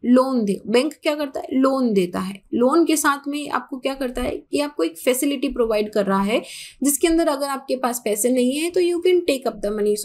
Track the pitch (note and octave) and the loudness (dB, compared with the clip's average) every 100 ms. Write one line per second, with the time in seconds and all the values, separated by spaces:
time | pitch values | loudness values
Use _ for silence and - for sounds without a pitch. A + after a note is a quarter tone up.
0 | A3+ B3 C4 B3+ G3+ F#3 - A#3 D4 - | 4 4 4 2 0 -4 0 0 0 -2
1 | D#4+ D4 D4 - - C4 C4+ C4+ B3 G3+ | -4 -4 -4 -8 -4 2 2 2 2 2
2 | F3 F#3 F#3 G3+ - A3 B3 D#4 D#4 D#4 | 0 -2 -8 -10 -6 0 2 4 4 2
3 | D#4 C#4 C#4 C#4+ D4 - B3 C4 C4+ C4+ | 2 -2 -4 -8 -4 -6 -6 -8 -6 -4
4 | C4 B3 - - - C#4 C#4+ - E4 E4 | -6 -4 -6 -6 -4 -2 -2 -2 -4 -2
5 | - B3+ C#4+ C#4 C4+ B3 A3+ G#3+ G#3+ G#3+ | -2 0 0 -2 -4 -2 0 0 0 0
6 | G3 G3 G3+ B3 - - - - C4 C#4 | 0 0 2 -2 -2 -14 -16 -4 -2 2
7 | E4+ E4 E4 C#4+ C#4 C4+ C4 B3+ B3+ B3 | 2 2 2 0 -4 -6 -4 -4 -2 -2
8 | - G#3+ B3 B3+ B3 C#4+ E4+ F4 F4 F4 | -2 0 0 2 2 2 0 2 0 2
9 | F#4 F4+ F4 C4+ A#3+ A3+ G#3 G#3+ G#3 G#3 | 2 2 2 0 -2 -4 -4 -2 0 0